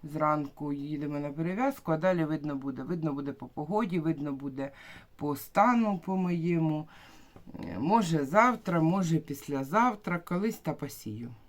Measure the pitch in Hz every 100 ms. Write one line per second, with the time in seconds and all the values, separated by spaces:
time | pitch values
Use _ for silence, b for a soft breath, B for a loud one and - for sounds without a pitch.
0 | 151 151 151 151 143 - 147 143 143 151
1 | 147 147 147 143 165 190 262 269 - 156
2 | 185 180 156 156 147 139 135 127 131 175
3 | 156 139 143 135 147 - 147 208 220 180
4 | 160 147 147 135 139 131 139 B B B
5 | B - 147 143 - - 220 240 220 190
6 | 175 185 185 175 165 170 160 151 156 B
7 | B B B B - - 82 87 139 220
8 | 185 160 139 185 240 233 - 175 160 190
9 | 175 160 - 143 - 139 135 190 247 104
10 | - 170 165 175 214 220 - 147 143 -
11 | - 107 120 117